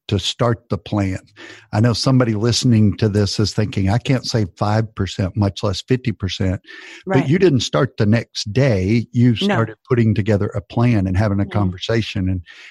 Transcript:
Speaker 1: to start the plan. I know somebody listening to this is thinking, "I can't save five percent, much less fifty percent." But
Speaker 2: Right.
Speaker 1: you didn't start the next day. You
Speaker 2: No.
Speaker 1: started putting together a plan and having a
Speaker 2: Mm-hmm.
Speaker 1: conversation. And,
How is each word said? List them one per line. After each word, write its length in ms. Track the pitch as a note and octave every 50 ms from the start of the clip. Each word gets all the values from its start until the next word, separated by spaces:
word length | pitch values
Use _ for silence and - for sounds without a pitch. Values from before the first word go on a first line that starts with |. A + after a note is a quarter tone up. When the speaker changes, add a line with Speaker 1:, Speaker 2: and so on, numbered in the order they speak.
| _ -
Speaker 1:
to 100 | - G2
start 500 | - - - - - A#2+ A#2 A2+ - _
the 80 | G#2
plan. 440 | F#2+ - - - G#2 G2 F#2+ F#2+ F#2 - _ _ - - - - - - _ -
I 60 | A2
know 120 | A#2 B2 A2+
somebody 420 | - - C#3 C3 B2+ B2+ A#2 A2
listening 640 | G#2 G#2+ A#2+ A2+ - - C3 A#2 A2 G#2+ G2+ F2+ -
to 100 | - A2
this 300 | G2 G#2 G#2 G2 - -
is 140 | A2 G2 -
thinking, 340 | - G#2+ - - G#2 G2 F#2+
"I 100 | G2+ A#2+
can't 280 | - - C#3 A#2+ -
save 220 | - - A#2+ G#2+ F2+ - -
five 340 | A2 G#2 G#2+ A2 A2+ G#2+ -
percent, 400 | - G2+ F#2 - - G2+ F2+ -
much 260 | - G#2 G2 - - -
less 180 | G#2+ F#2 -
fifty 320 | - - C3 B2+ B2+ A#2+ F#2+
percent." 480 | - - F#2 - - - A#2 G#2+ F#2+ - - - - - - - - -
But 140 | - F#3+ C#3
Speaker 2:
Right. 80 | C3 C3+
Speaker 1:
you 100 | D3 F#3+
didn't 220 | F#3+ F3+ D3 A#2+
start 360 | G2 - - D3+ D3 B2 -
the 80 | - A2+
next 480 | G2+ G#2 A#2 G#2+ - _ - - G#2+ G2
day. 540 | B2 C3+ C#3 A2+ F#2+ F#2 F#2+ A2 A#2+ A2+ - -
You 180 | B2 A#2+ B2
Speaker 2:
No. 40 | A#2 G2 -
Speaker 1:
started 300 | G3+ G3+ E3+ A2+ G#2+ A2 - _ -
putting 260 | C3 A#2 A#2 A2 G#2
together 340 | - F#2+ G2+ G#2+ F#2+ G2 G#2
a 120 | - A#2+
plan 460 | - - - - A#2+ B2 A#2+ G#2 F#2+
and 100 | F#2+ F#2
having 220 | F#2 G#2+ G#2+ G2 G2
a 40 | G2+
Speaker 2:
Mm-hmm. 80 | G2 -
Speaker 1:
conversation. 760 | G#2+ G#2 F#2 F2 F2+ - - A2+ A#2 G#2 - - G2+ F#2 F#2
And, 140 | F#2 F#2 E2+ - - - - -